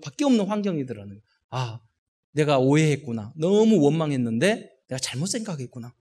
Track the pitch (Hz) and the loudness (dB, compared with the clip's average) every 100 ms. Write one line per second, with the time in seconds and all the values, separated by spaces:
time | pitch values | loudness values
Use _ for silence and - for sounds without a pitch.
0 | - - 285 233 196 214 202 160 127 107 | -14 -2 2 2 2 -2 -2 -4 -6 -10
1 | 101 101 _ _ _ 123 123 113 - _ | -14 -18 _ _ _ -8 -6 -10 -18 _
2 | _ _ _ 143 147 139 131 147 156 139 | _ _ _ -2 2 4 4 4 4 0
3 | 123 113 107 156 165 208 220 208 143 160 | -4 -8 -8 -4 2 4 6 6 4 2
4 | 156 135 117 113 175 226 - _ _ 139 | 0 -2 -2 0 0 0 -6 _ _ -8
5 | - 123 185 254 220 156 123 127 117 - | -6 -6 -6 -6 -6 -8 -10 -12 -16 -18